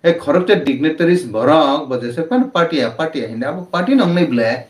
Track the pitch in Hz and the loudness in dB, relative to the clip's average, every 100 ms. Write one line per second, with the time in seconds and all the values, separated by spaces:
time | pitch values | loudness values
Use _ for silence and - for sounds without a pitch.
0 | 170 170 - 165 180 196 - 131 151 156 | 2 0 0 0 2 2 2 0 -2 0
1 | 170 180 123 107 127 160 143 143 127 123 | 2 2 0 -2 2 4 4 0 -4 -6
2 | 120 120 165 247 262 175 170 160 117 - | -6 -6 -2 0 0 0 0 0 -2 -2
3 | 160 156 117 117 131 180 180 170 185 269 | -6 -4 -8 -6 -6 -6 -6 -4 0 2
4 | 180 175 160 123 113 127 | 2 2 2 2 0 -2